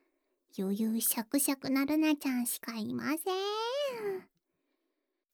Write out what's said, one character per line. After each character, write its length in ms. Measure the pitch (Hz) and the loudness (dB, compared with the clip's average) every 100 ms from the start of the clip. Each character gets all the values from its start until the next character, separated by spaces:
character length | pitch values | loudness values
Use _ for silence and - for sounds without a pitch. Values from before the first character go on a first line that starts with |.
| _ _ _ _ _ - | _ _ _ _ _ -4
余 180 | 190 202 | -2 0
裕 240 | 220 226 | 0 0
し 160 | - - | 0 -2
ゃ 60 | |
く 140 | 214 285 | 0 0
し 100 | 285 | 2
ゃ 60 | 269 | 0
く 140 | 277 | 0
な 140 | 269 | 2
ル 120 | 277 311 | 4 4
ナ 200 | 311 294 | 4 4
ち 100 | 277 | 2
ゃ 60 | |
ん 140 | 247 240 | 0 -2
し 140 | - | -4
か 160 | - 226 | -6 -6
い 160 | 220 | -4
ま 180 | 247 240 | -2 -2
せ 60 | 311 | -2
ん。 40 | 370 370 403 427 466 554 554 466 415 381 - _ _ _ _ _ _ _ _ _ _ | 0 -2 -2 -2 -2 -2 -2 -2 -4 -6 -8 _ _ _ _ _ _ _ _ _ _